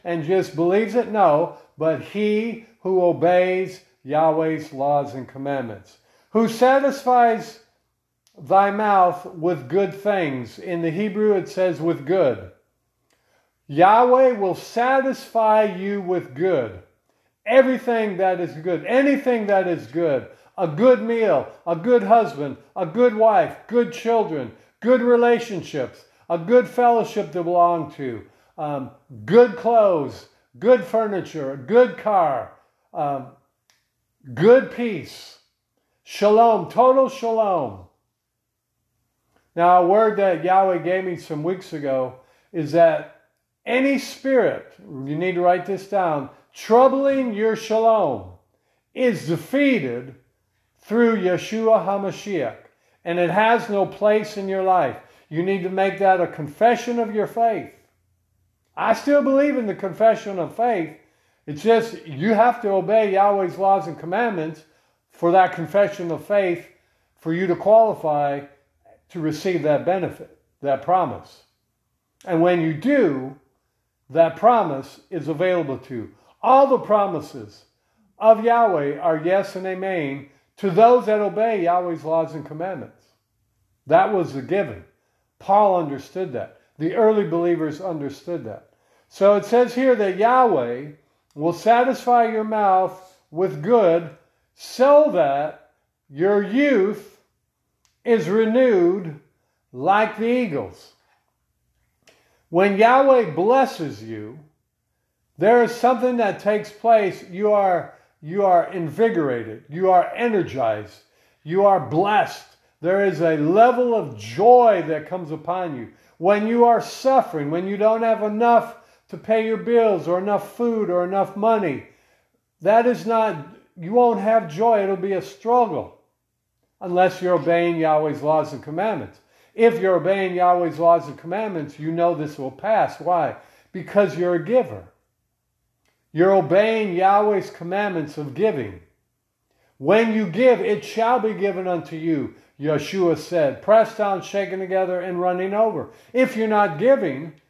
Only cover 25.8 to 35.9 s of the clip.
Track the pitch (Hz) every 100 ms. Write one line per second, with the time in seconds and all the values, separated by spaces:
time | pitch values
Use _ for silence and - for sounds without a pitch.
25.8 | 120 - _ _ - 170 165 247 247 -
26.8 | 240 233 - 208 170 175 170 175 175 170
27.8 | 151 - 135 110 - _ _ - 151 143
28.8 | 127 - _ 117 107 220 247 196 226 233
29.8 | 202 170 131 104 - _ _ 120 196 247
30.8 | 165 220 220 190 - 156 135 139 123 233
31.8 | 247 170 214 196 156 127 107 - _ _
32.8 | _ - 147 139 131 - _ _ _ _
33.8 | _ _ _ _ 135 120 196 254 202 -
34.8 | 240 175 110 - - - _ _ _ _
35.8 | _